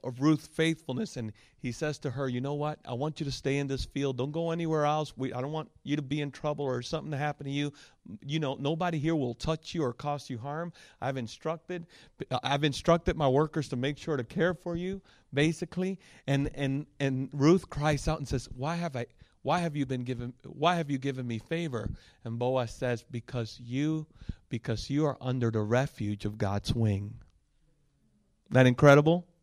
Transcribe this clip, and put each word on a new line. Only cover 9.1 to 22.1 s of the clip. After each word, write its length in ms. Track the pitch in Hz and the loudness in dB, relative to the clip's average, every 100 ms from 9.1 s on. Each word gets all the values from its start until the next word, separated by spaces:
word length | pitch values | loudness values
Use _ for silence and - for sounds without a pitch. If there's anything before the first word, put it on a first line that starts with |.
| 165 | 0
will 180 | 123 | 0
touch 400 | 117 - 160 - | -2 -2 -2 -4
you 80 | 175 | -2
or 100 | 135 | -2
cause 380 | 120 147 147 - | -2 -4 -6 -6
you 80 | 120 | -8
harm. 340 | 135 151 175 - - _ | -6 -6 -8 -10 -20 _
I've 160 | 127 135 | -4 -4
instructed, 720 | 113 - 160 165 - 180 170 - - _ - 127 | -6 -6 -6 -6 -6 -10 -10 -20 -20 _ -4 -2
I've 180 | 131 143 | 0 2
instructed 540 | 151 131 - 165 - 147 | 2 2 4 4 4 2
my 100 | 143 | 4
workers 440 | 135 151 160 135 | 4 2 -2 -4
to 60 | 127 | -2
make 220 | 135 147 | -2 -4
sure 180 | - 143 | -4 -4
to 60 | |
care 320 | 113 170 170 | -2 2 2
for 220 | 170 175 170 | 2 -4 -4
you," 260 | 180 196 - - _ | -4 -6 -12 -20 _
basically. 640 | 131 156 165 165 - 185 190 - - - | 2 2 2 -4 -2 -2 -4 -12 -10 0
And, 200 | 139 147 | 0 0
and, 320 | 135 139 135 151 _ | -2 -2 -2 -4 _
and 280 | 139 131 135 | 0 0 -2
Ruth 360 | 147 143 180 - | 4 6 6 2
cries 380 | 143 147 147 - | -2 0 0 0
out 120 | 156 | -2
and 100 | 143 | -2
says, 200 | 135 - | -4 -4
"Why 220 | 127 139 170 | -6 -4 -4
have 180 | 170 | -4
I, 120 | 131 120 _ - _ | -6 -8 _ -20 _
why 160 | 131 175 | -2 0
have 160 | 170 | 0
you 100 | 147 | -2
been 200 | 131 127 | -2 -2
given, 280 | 123 120 120 123 | -4 -6 -8 -12
why 320 | - - 160 175 | -16 0 2 2
have 160 | 147 | 0
you 60 | 135 | -2
given 280 | 135 131 123 | -2 -4 -4
me 140 | 113 | -4
favor?" 500 | - 165 165 120 - - - | -4 -4 -2 -4 -4 -8 -14